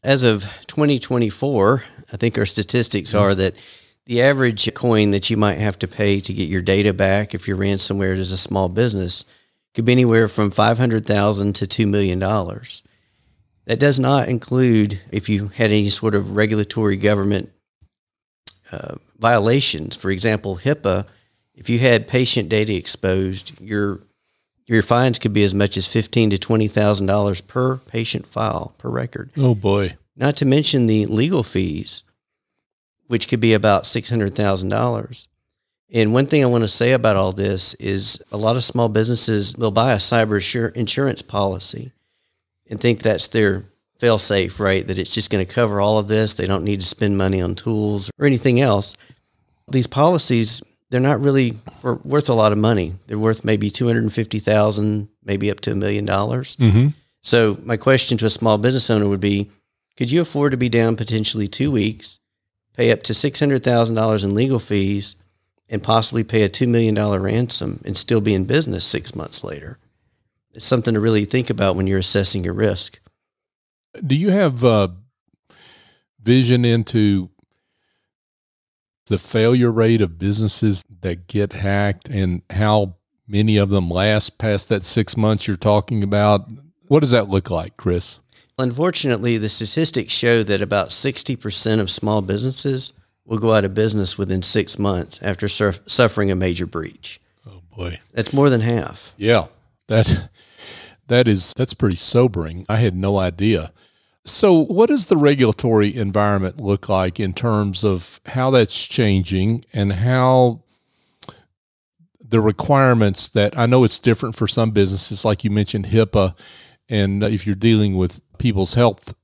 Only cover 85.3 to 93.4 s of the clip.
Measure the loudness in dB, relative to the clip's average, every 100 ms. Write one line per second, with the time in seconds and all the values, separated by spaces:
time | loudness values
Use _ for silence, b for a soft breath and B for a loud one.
85.3 | 0 -2 -2 2 2 0 -4 0 2 4
86.3 | 2 -2 -20 -20 _ _ 2 4 2 2
87.3 | -2 -2 -6 -6 -6 -2 -2 -4 -12 _
88.3 | b b -6 -6 -2 -2 0 -2 0 0
89.3 | -2 -2 -4 -4 -2 -2 -2 -2 0 2
90.3 | 2 2 -2 0 -2 -2 -2 -2 -4 -6
91.3 | -6 -6 -2 0 0 0 -2 0 -2 -2
92.3 | -4 -4 -4 -4 -4 -8 _ _ _ _
93.3 | -2